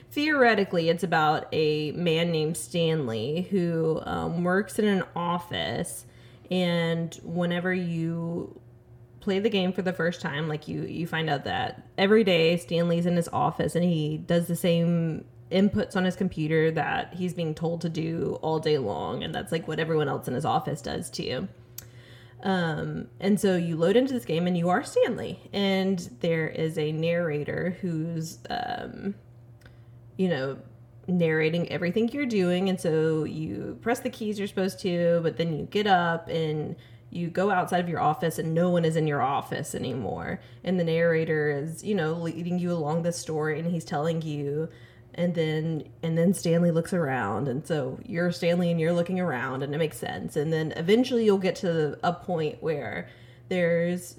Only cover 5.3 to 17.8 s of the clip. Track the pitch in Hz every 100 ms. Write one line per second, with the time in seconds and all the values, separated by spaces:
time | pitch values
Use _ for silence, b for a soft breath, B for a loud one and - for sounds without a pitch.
5.3 | 175 - 92 80 123 170 - - B B
6.3 | B B 180 175 170 165 165 165 - -
7.3 | 170 175 175 180 180 175 165 165 165 165
8.3 | 175 - - - - - - - - 208
9.3 | 190 220 202 185 190 185 175 165 175 165
10.3 | 143 160 151 - 156 - - 170 160 156
11.3 | 143 104 - - - - - 196 214 190
12.3 | 175 165 175 - 165 170 170 175 175 170
13.3 | - 147 - 170 160 175 160 151 156 175
14.3 | 175 170 170 180 170 170 170 165 - -
15.3 | - - 185 202 202 - 190 185 - 190
16.3 | - 156 160 160 160 147 - - 175 180
17.3 | 170 160 156 170 170